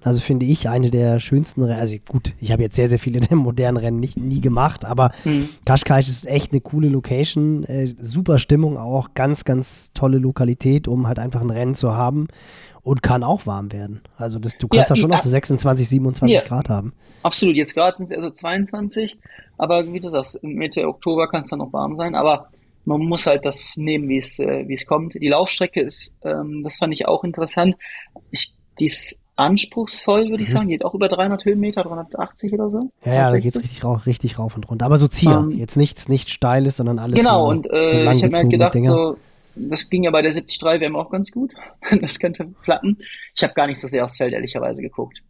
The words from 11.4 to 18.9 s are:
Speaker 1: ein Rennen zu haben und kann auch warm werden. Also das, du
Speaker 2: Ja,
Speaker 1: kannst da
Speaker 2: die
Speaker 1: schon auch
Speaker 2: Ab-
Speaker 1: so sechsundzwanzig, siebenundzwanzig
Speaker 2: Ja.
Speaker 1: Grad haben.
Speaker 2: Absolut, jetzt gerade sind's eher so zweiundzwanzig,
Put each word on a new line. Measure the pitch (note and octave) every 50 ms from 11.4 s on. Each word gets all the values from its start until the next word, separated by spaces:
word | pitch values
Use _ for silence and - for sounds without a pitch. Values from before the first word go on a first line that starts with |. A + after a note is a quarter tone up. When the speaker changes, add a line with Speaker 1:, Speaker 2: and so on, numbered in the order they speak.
Speaker 1:
ein | A#2+ A#2+
Rennen | A2+ A2+ B2 B2+ C3
zu | - B2 A#2+ G#2+
haben | A#2 B2 B2+ C#3 D3+ D3+ - - - - - - - - - - - -
und | C3 C#3 B2 -
kann | - B2+ B2 A#2
auch | - - - -
warm | A2 G2 G2 G2+ G2+ G#2
werden. | G#2 G2+ G2+ G#2+ A2 - - _
Also | - A#2+ A#2 A2 A2
das, | G#2+ A2+ - -
du | - G#2+
Speaker 2:
Ja, | - A3+
Speaker 1:
kannst | - - C#3+
da |
Speaker 2:
die | A#2
Speaker 1:
schon | B2+ D#3+
auch | F3
Speaker 2:
Ab- | D#3+ -
Speaker 1:
so | B2
sechsundzwanzig, | B2+ C#3 - - C#3 B2 - C#3 C3 B2+ B2 A#2
siebenundzwanzig | C3+ C3+ C3 C3 B2+ - C3+ A#2+ A2+
Speaker 2:
Ja. | - -
Speaker 1:
Grad | - B2 B2+ - -
haben. | G#2+ G2+ G2+ A#2+ - _ _ _ - _ -
Speaker 2:
Absolut, | E3+ - - G#3 F#3 D#3
jetzt | D3 D3 D3 -
gerade | D#3+ E3+ F#3 F3+ -
sind's | F#3 F3 -
eher | E3 E3
so | E3+
zweiundzwanzig, | E3+ - E3+ E3 F3+ G3 G3+ G3 - G#3 G#3 G3+